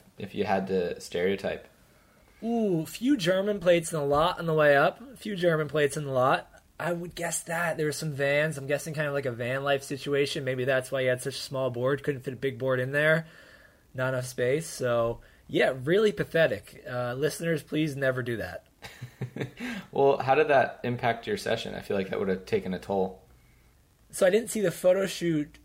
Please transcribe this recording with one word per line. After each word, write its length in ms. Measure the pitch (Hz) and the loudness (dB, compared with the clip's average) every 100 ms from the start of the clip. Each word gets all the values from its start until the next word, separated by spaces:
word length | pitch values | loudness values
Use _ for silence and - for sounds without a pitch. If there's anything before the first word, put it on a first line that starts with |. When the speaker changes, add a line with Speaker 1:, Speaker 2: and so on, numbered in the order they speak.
| - - | -20 -14
Speaker 1:
if 160 | 95 | -10
you 120 | 104 104 | -4 0
had 220 | 98 95 | 0 2
to 320 | 95 87 - | 0 0 -4
stereotype? 640 | - 87 90 98 85 80 - _ _ _ _ _ _ - | -6 -2 0 0 -2 -6 -10 _ _ _ _ _ _ -10
Speaker 2:
Ooh, 440 | 226 233 214 165 156 | -4 0 0 0 -2
few 320 | - 240 285 | -4 0 2
German 420 | 170 185 202 202 | 2 0 0 0
plates 320 | 175 170 165 | 4 4 2
in 80 | 160 | -2
the 60 | 143 | 2
lot 340 | 143 170 170 | 2 2 0
on 60 | 165 | 0
the 80 | |
way 220 | 156 147 143 | 4 6 8
up. 240 | 165 - 262 | 6 2 -16
A 40 | 226 | -12
few 180 | 214 196 | -8 0
German 320 | 175 156 147 | 2 2 0
plates 300 | 151 143 160 | 2 2 0
in 80 | 143 | -2
the 60 | |
lot. 380 | 131 131 175 - - _ - | 2 4 2 -2 -20 _ -8
I 120 | 165 | -4
would 240 | 175 175 - | -4 -6 -6
guess 280 | 170 160 | -6 -6
that. 340 | - 170 170 160 | -4 -4 -2 -2
There 80 | 151 | -2
were 60 | |
some 220 | 143 160 | -2 -6
vans. 440 | 139 139 143 156 139 | -2 2 2 2 -2
I'm 100 | 135 | -2
guessing 260 | 139 165 151 | -4 -2 -4
kind 120 | 147 | -2
of 60 | |
like 140 | 143 131 | -2 -2
a 40 | |
van 320 | 117 120 135 | -4 -4 -2
life 200 | 139 139 | 0 0
situation. 600 | - 143 143 139 143 165 | 0 -8 -2 0 0 -2
Maybe 220 | 131 127 127 | -4 -2 0
that's 260 | 131 127 | 0 0
why 100 | 135 | -2
he 60 | 127 | 0
had 140 | 127 | 0
such 140 | 139 131 | -2 -8
a 60 | |
small 280 | - 131 131 | -8 -4 -2
board. 340 | 120 127 139 | 0 0 0
Couldn't 180 | 151 135 | -2 -4
fit 120 | 131 | -6
a 40 | 123 | -4
big 200 | 135 117 | -4 -2
board 220 | 131 127 | 0 0
in 120 | 127 | 0
there. 360 | 143 156 160 160 - - - - _ _ | 2 4 4 0 -16 -20 -20 -20 _ _
Not 160 | 127 127 | -4 -2
enough 160 | 131 127 | -2 -4
space. 400 | - 123 147 160 | -2 2 2 -2
So, 540 | - 127 117 117 117 - _ - | -4 0 2 2 -2 -12 _ -4
yeah, 260 | 160 214 131 | 2 2 0
really 280 | 127 190 220 | 0 2 2
pathetic. 720 | - 151 165 151 98 - - - | 0 -2 2 2 2 -8 -18 -8
Uh, 240 | 123 123 | -6 -4
listeners, 480 | 127 147 - 170 156 | -2 -2 -2 -2 -2
please 340 | - 156 156 135 | -2 -2 -2 0
never 280 | 135 127 | 0 0
do 140 | 120 113 | -2 -4
that. 280 | 92 85 - _ - - 123 - 127 | -6 -10 -16 _ -20 -18 -18 -12 -10
Speaker 1:
<laughs> 160 | - 131 - 247 208 - | -8 -10 -8 -10 -10 -6
Well, 260 | - 139 139 | 2 4 4
how 160 | 127 | 2
did 140 | 139 151 | 2 6
that 320 | 135 - - | 4 4 -2
impact 440 | 123 123 120 117 - | -6 -2 -2 -2 -4
your 100 | 101 | -4
session? 380 | 104 113 104 95 | -2 -4 -4 -10
I 60 | |
feel 140 | - 101 | -4 -4
like 140 | 95 | -2
that 100 | - | -2
would 80 | 98 | -2
have 180 | 92 - | -2 -2
taken 260 | 107 95 | -2 -2
a 60 | 90 | -6
toll. 420 | - 98 92 - - - _ _ _ _ _ _ _ | -4 -2 -2 -4 -20 -20 _ _ _ _ _ _ _
Speaker 2:
So 160 | - 185 | 2 4
I 60 | |
didn't 180 | 208 240 | 4 0
see 120 | 220 | 0
the 100 | 185 | 0
photo 340 | - 180 185 190 | 2 4 4 2
shoot 540 | - 170 156 147 - | -2 0 0 -2 -10